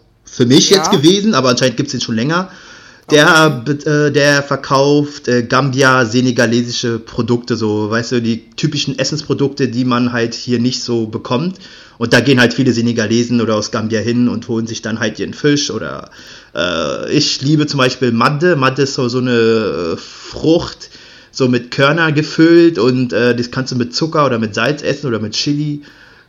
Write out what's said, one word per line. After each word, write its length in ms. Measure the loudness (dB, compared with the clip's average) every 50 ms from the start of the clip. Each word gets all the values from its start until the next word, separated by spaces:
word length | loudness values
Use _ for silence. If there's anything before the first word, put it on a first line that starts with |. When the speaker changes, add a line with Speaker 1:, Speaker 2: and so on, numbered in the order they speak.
| _ _ _ _ _
Speaker 1:
für 220 | -8 -2 0 2
mich 240 | 4 6 4 6 4
Speaker 2:
Ja. 80 | 4 2
Speaker 1:
jetzt 140 | 2 2
gewesen, 420 | 2 2 4 4 4 4 2 2 2
aber 160 | 2 2 2
anscheinend 260 | 2 2 0 0 0
gibt's 160 | -2 -4 -4
den 80 | -4 -6
schon 160 | -6 -4 -4
länger. 340 | -2 -2 0 -2 -2 -2 -6 -10 -18 -20 -20 -20 -20 -20 -20 -20 -18 _ 2
Der 520 | 4 4 6 6 6 6 4 4 2 0 -2
Speaker 2:
Okay. 80 | -4 -4
Speaker 1:
be-, 340 | -4 -2 0 0 2 2 2
äh, 40 |
der 320 | 2 4 4 4 4 2 0
verkauft, 840 | -2 -4 -6 -2 0 0 2 4 4 4 2 2 0 -4 -8 -4 0
äh, 160 | 0 0 0
Gambia, 600 | 0 0 0 2 2 2 2 4 4 4 4 2
senegalesische 960 | 2 2 2 2 2 2 2 2 2 2 0 -2 -2 -4 -4 -4 -2 -4 -4
Produkte, 580 | -6 -8 -6 -4 -2 0 0 -2 -2 -2 -4 -2
so, 320 | 0 0 0 -2 -2 -2
weißt 240 | -2 -2 -2 -2 -2
du, 80 | -2
die 280 | 0 0 -2 -4 -6 -12
typischen 460 | -8 -4 -2 -2 -2 -2 -4 -4 -4 -4
Essensprodukte, 720 | -4 -4 -4 -6 -4 -4 -2 -2 -2 -2 -2 -2 -4 -2
die 160 | -2 -2 -2
man 300 | 0 0 0 0 0 -2
halt 200 | -2 -2 -4 -4
hier 260 | -6 -6 -4 -2 0
nicht 240 | 0 -2 -2 -4 -6
so 240 | -4 -4 -4 -4 -4
bekommt. 520 | -6 -8 -6 -4 -4 -2 -2 -4 -6 -8 -14 -20 -20 -20 -20 -20 -10 -8
Und 160 | -2 2 2
da 80 | 4
gehen 180 | 4 4 4 4
halt 140 | 4 2 2
viele 180 | 0 0 0
Senegalesen 680 | 0 0 0 0 0 0 0 0 0 0 0 0 0 0
oder 140 | 0 0 -2
aus 160 | -2 -2 -4
Gambia 280 | -6 -6 -4 -2 -4 -2
hin 300 | -2 -2 0 0 0 0
und 180 | -2 -4 -6 -6
holen 200 | -4 -4 -4 -6
sich 140 | -8 -8
dann 200 | -8 -6 -6 -4
halt 180 | -4 -4 -4 -6
ihren 140 | -8 -8 -6
Fisch 360 | -2 0 0 0 0 -2 -4
oder, 420 | -6 -8 -8 -10 -10 -12 -14 -18 -20 -20 -20 -20 -20 -20 -20 -10 -6
äh, 560 | -4 -4 -2 -2 -2 -2 -2 -4 -4 -4 -2
ich 300 | 0 0 0 -2 -4 -4
liebe 260 | -2 0 2 2 0 0
zum 120 | 0 0
Beispiel 340 | 0 0 0 0 -2 0 0
Madde. 420 | 2 0 0 0 0 2 2 2
Madde 280 | 2 2 0 0 0 -2
ist 100 | -2 -2
so, 160 | -2 -2 -2
so 80 | -2 -2
eine, 140 | 0 0
äh, 680 | 2 2 4 4 2 2 0 -2 -4 -4 -4 -4 -6 -6
Frucht, 920 | -8 -14 -20 -20 -18 -16 -10 -4 0 2 2 2 0 -4 -10 -14 -20 -20 -20 -20 -20 -20 -20 -20 -20 _
so 180 | -6 -2 0 0
mit 220 | 0 -2 -4 -4
Körner 420 | -2 0 2 2 2 2 0 0 0
gefüllt 680 | 0 -2 -2 2 4 6 6 8 8 6 6 4 2
und, 320 | 2 2 2 0 0 -2
äh, 240 | 0 2 2 2 2
das 160 | 0 -2 -4
kannst 220 | -4 -6 -6 -4 -2
du 20 |
mit 180 | -4 -4 -4 -4
Zucker 320 | -4 -4 -2 0 0 0
oder 140 | 0 0 -2
mit 160 | -2 -4 -2
Salz 260 | -2 -2 -2 -2 -2
essen 260 | -2 -4 -4 -4 -4 -4
oder 120 | -4 -4
mit 140 | -4 -6 -6
Chili. 480 | -4 -4 -2 -2 -2 -4 -4 -6 -8 -12 -16 -20 -20 -20 -20 -20 -20 _